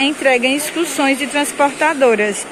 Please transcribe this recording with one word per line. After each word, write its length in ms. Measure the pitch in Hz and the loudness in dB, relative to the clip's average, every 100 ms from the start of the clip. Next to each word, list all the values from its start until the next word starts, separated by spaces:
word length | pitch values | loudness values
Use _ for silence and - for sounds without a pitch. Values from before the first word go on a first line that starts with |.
entrega 460 | 277 302 277 247 247 | -4 0 2 2 2
em 100 | 285 | -2
excursões 640 | 294 320 339 - 269 269 | -2 -4 -4 0 0 0
e 60 | 277 | -2
transportadoras. 1200 | 294 285 - 285 285 311 294 262 214 208 196 - | -2 -2 0 0 2 0 4 4 4 0 -4 -8